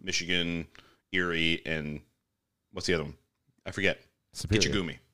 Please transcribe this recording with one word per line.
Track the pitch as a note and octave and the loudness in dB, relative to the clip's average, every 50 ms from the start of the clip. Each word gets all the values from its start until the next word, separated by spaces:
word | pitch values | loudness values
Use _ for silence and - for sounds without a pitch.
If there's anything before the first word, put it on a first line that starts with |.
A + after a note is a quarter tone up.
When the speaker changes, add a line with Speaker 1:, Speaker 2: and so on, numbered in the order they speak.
Speaker 1:
Michigan, | - F#2+ F2+ - F2 E2+ F2+ F2+ E2+ E2+ E2+ E2+ E2 - - - - - _ _ _ _ | -6 -2 -2 -2 0 0 0 0 2 0 -2 -4 -6 -8 -12 -20 -20 -20 _ _ _ _
Erie, | - F#2 F2+ F2 E2+ E2 E2 E2 E2 - - | -2 0 0 2 2 2 2 2 2 0 -2
and | - E2 D#2 D2 D2+ D2+ D2 - _ _ _ _ _ _ _ _ _ _ _ _ _ | -4 -4 -4 -4 -4 -8 -8 -12 _ _ _ _ _ _ _ _ _ _ _ _ _
what's | - F#2 - - | -10 -4 0 0
the | F2+ | 2
other | D#2+ D2 | 0 0
one? | D2 C#2 - _ _ _ _ _ _ _ _ _ | -4 -8 -14 _ _ _ _ _ _ _ _ _
I | F#2+ | -10
forget. | - G#2 F#2+ F#2 D2+ - - _ _ _ _ _ | -4 0 0 0 0 0 -6 _ _ _ _ _
Speaker 2:
Superior. | - - - - G#2 G#2 F#2 D2 | -10 -10 0 2 4 4 4 4
Speaker 1:
Gitchagumi. | G#2 G2+ F2+ D#2 C2+ - - _ | 2 0 0 -2 -6 -10 -16 _